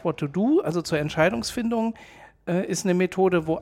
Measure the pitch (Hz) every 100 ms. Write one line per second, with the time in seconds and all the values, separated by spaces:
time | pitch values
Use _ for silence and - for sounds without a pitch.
0 | 170 151 147 180 226 320 151 170 156 156
1 | 151 - 170 233 - - 233 233 226 226
2 | - - - _ - 175 190 175 190 180
3 | 180 185 190 175 160 160